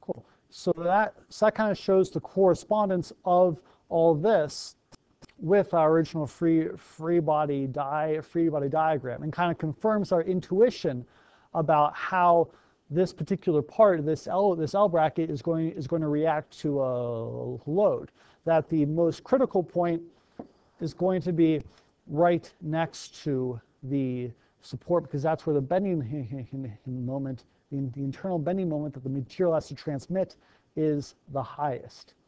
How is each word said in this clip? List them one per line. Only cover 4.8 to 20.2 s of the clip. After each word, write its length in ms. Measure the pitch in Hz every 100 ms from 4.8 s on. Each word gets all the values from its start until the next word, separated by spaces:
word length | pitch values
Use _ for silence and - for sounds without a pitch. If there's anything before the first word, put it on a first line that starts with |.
| _ - _ _ - _
with 340 | 160 202 185
our 160 | 170 156
original 380 | 160 160 160 147
free, 400 | - 170 165 160 -
free 420 | - - 160 170
body 460 | 156 151 151 143 135
di-, 540 | 127 139 151 156 156
free 280 | 147 170 165
body 200 | 151 139
diagram, 540 | 156 156 156 123 120
and 100 | 151
kinda 220 | 151 175 165
confirms 560 | 160 139 220 214 190
our 100 | 180
intuition 840 | 165 185 - 185 214 - 165 127 123 _ _ _ _
about 420 | 165 156 156 147 -
how 520 | - 185 175 170 160 - _ _ _
this 220 | 143 180
particular 480 | - 156 190 - 151
part, 420 | 147 - 214 175
this 220 | 147 156 -
L, 300 | 180 202 170
this 180 | 156
L 160 | 196 202
bracket 400 | 170 156 156 160
is 140 | 147
going, 260 | - 160 160
is 120 | 180 135
going 160 | 165
to 60 | 156
react 500 | 147 156 151 151 -
to 200 | 156 143
a 800 | 131 123 120 117 117 120 123 123 -
load. 420 | 165 208 135 73 _ _ _ -
That 220 | 165 151
the 160 | 160 143
most 360 | 156 170 160
critical 380 | - 262 254 196
point 400 | 175 175 170 170 170 _